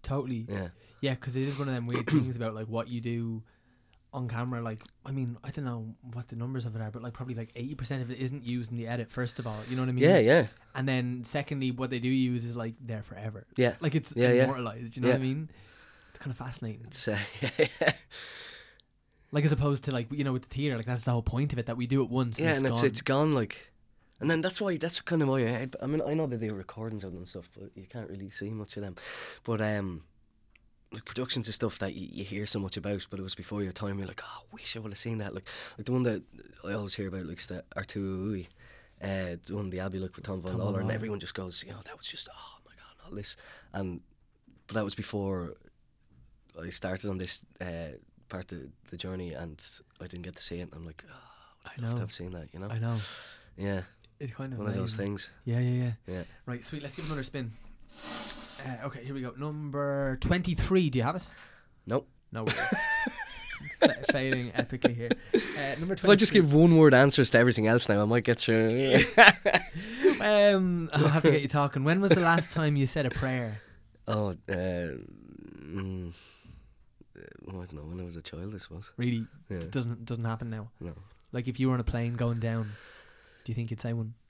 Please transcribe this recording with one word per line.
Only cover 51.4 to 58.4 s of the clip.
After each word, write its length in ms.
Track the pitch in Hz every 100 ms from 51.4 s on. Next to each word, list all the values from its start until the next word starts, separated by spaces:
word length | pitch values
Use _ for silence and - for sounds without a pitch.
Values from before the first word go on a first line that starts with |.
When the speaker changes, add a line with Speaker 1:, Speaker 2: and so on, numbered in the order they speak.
| - _ -
Speaker 2:
I'd 120 | -
Speaker 1:
I 40 |
Speaker 2:
love 80 | 117
Speaker 1:
know. 60 | 120
Speaker 2:
to 20 |
have 100 | 98
seen 200 | - 90
that," 160 | 90 76
you 60 | 85
know? 100 | 98
Speaker 1:
I 120 | 113
know. 160 | 117 113 101 - - - - -
Speaker 2:
Yeah. 260 | 101 98 92 _ _ _
Speaker 1:
It's 160 | 135
kind 180 | 113 135
of 60 | 123
Speaker 2:
One 100 | 104
of 60 |
those 180 | 98 95
Speaker 1:
amazing. 120 | 107 101 101
Speaker 2:
things. 120 | - -
Speaker 1:
Yeah, 160 | - 120
yeah, 240 | 123 123
yeah. 80 | 123 113 -
Speaker 2:
Yeah. 80 | 90 85 - -
Speaker 1:
Right, 180 | 123
sweet. 180 | - 151
Let's 140 | 143 -
give 100 | 156
another 160 | 151
spin. 300 | 131 143 117 107 - - - - - - - -